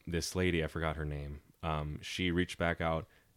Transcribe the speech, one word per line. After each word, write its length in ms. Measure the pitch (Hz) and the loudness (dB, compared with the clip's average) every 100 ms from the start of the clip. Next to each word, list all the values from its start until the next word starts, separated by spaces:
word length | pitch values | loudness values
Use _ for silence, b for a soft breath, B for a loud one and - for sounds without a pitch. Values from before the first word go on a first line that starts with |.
| - | -4
this 300 | 82 - 95 | -2 0 2
lady, 280 | 90 85 | 4 4
I 40 | 78 | 2
forgot 280 | 82 80 76 | 0 -2 -2
her 80 | 76 | -2
name, 340 | 73 71 73 - _ | -4 -6 -10 -14 _
um, 340 | 82 78 73 76 | -4 -2 -2 -6
she 280 | - - 90 | -6 -2 2
reached 300 | 85 90 - | 4 2 2
back 220 | 85 85 | 0 2
out, 260 | 82 80 - - _ | 2 0 -2 -12 _